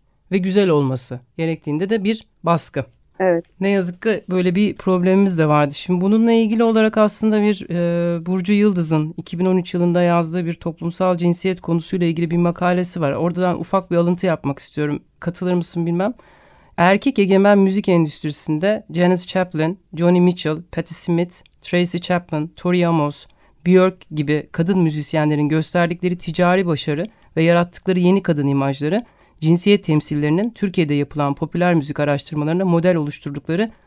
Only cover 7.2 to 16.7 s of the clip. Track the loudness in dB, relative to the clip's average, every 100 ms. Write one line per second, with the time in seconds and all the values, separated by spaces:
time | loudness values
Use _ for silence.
7.2 | 0 2 2 0 -4 -4 -2 0 -2 -2
8.2 | -2 -2 0 2 2 2 0 0 -2 -6
9.2 | -10 -2 0 0 0 0 2 2 2 2
10.2 | 0 -4 -6 -6 -8 -6 -8 -2 0 2
11.2 | 0 0 -2 -4 -2 -4 -2 -2 0 0
12.2 | 0 0 0 0 0 0 -2 -2 -2 -2
13.2 | -2 -2 -2 -2 -2 -4 0 0 2 0
14.2 | 0 -2 -4 -6 -8 -6 -4 -4 _ -12
15.2 | -10 -6 -2 -2 -2 -4 -2 -2 -2 -6
16.2 | _ _ _ _ _